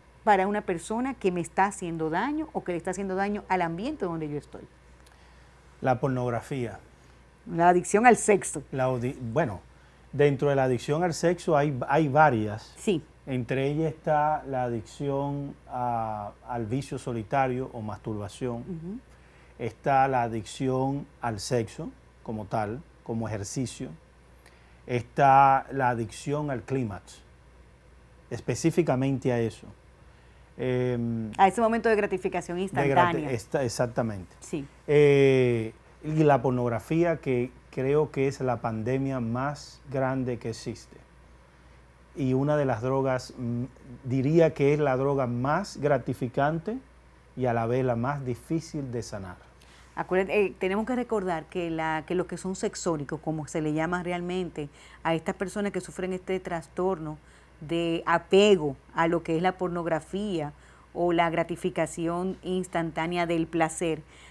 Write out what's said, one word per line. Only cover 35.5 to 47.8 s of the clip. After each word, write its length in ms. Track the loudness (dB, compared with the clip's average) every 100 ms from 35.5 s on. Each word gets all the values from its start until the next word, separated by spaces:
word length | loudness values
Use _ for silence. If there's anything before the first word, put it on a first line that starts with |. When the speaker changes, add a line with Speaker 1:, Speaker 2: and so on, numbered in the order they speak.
| 2 -2 -8 -20 -12
Speaker 2:
y 200 | -2 4
la 180 | 6 6
pornografía, 760 | 4 2 0 -2 0 2 2 0
que 340 | 0 0 -2 -6 -10
creo 400 | -4 2 2 2
que 160 | 0 0
es 120 | 0
la 160 | -2 -2
pandemia 600 | -2 -4 -2 0 -2 -2
más 640 | -2 -2 -4 -6 -12 -20 -8
grande 460 | -2 0 0 -2 -4
que 120 | -6
existe. 480 | -8 -8 -10 -14 -20 -20 -20 -20 -20 -20 -20 -20 -20 -20 -20 -14 -4
Y 180 | 0
una 240 | 2 2 2
de 80 | 2
las 160 | 0
drogas, 520 | 0 0 0 -2 -4 -8
mm, 260 | -6 -4 -6 -12 -20 -12
diría 500 | -4 0 4 6 4
que 200 | 4 2
es 60 | 2
la 160 | 2 2
droga 280 | 0 0 0
más 520 | -2 0 -2 -4 -2
gratificante 1000 | 0 0 0 -4 -4 0 0 0 -4 -8 -10 -20 -20 -20 -16 -4
y 100 | -2
a 60 |
la 120 | 0 0
vez 180 | 0